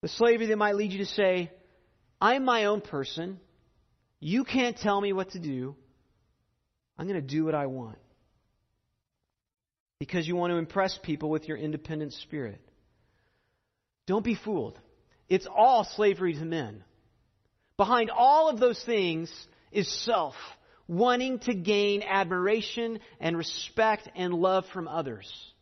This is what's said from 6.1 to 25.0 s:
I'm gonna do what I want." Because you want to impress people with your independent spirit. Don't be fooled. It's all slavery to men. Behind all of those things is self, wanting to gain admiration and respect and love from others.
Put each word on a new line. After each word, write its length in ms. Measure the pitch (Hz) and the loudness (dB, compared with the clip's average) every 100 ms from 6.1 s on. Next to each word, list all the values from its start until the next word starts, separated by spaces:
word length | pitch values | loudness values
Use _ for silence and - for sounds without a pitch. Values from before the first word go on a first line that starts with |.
| _ _ _ _ _ _ _ _ - | _ _ _ _ _ _ _ _ -12
I'm 120 | 165 | -6
gonna 120 | 190 | -6
do 240 | 135 147 | -4 -2
what 120 | 160 156 | 0 0
I 100 | 139 | -2
want." 320 | 131 117 110 _ _ _ _ _ _ _ _ _ _ _ _ _ _ _ _ _ _ _ _ | -6 -12 -16 _ _ _ _ _ _ _ _ _ _ _ _ _ _ _ _ _ _ _ _
Because 300 | 147 180 160 | -6 -4 -2
you 80 | 175 | -2
want 160 | 175 | 0
to 60 | 170 | 0
impress 380 | 160 196 190 - | -2 0 -2 -2
people 300 | - 151 156 | -6 -4 -2
with 180 | 156 156 | -4 -4
your 80 | 156 | -8
independent 560 | 151 151 151 156 143 | -6 -8 -8 -8 -8
spirit. 480 | - - 156 120 101 _ _ _ _ _ _ _ _ _ _ _ _ _ _ - | -10 -12 -10 -10 -12 _ _ _ _ _ _ _ _ _ _ _ _ _ _ -2
Don't 180 | 196 | -2
be 120 | 240 214 | 0 -4
fooled. 440 | 214 190 110 - _ _ _ _ _ | -2 -4 -4 -10 _ _ _ _ _
It's 180 | 185 - | 0 0
all 360 | 202 233 247 | 4 6 6
slavery 520 | 202 - 208 175 180 | 2 2 2 4 0
to 100 | 147 | -2
men. 400 | 165 165 117 104 - _ _ _ _ _ _ _ _ - | -4 -4 -6 -10 -20 _ _ _ _ _ _ _ _ 0
Behind 320 | 202 247 226 | 4 4 2
all 400 | - 254 294 320 | 4 6 8 4
of 120 | 233 | 4
those 220 | 247 226 | 2 2
things 460 | - 226 180 160 165 - - _ _ | -2 0 0 -2 -6 -12 -20 _ _
is 180 | 208 185 - | -4 -2 -4
self, 320 | - 220 151 - - - _ _ - | 0 0 0 -6 -18 -20 _ _ -8
wanting 540 | 170 240 247 262 254 | 2 4 4 0 -2
to 140 | - | -2
gain 480 | 208 175 208 202 202 | -2 2 2 2 0
admiration 1000 | 202 196 185 180 185 220 214 - 233 226 - - | 0 0 2 0 2 0 -2 -4 -4 -6 -12 -6
and 180 | 165 170 | -4 -2
respect 720 | 160 - - - 220 214 - | -4 -8 -8 2 2 2 -4
and 180 | - 180 | -6 -2
love 320 | 175 185 190 185 | 2 4 2 0
from 160 | 185 160 | -10 -6
others. 640 | 156 | -6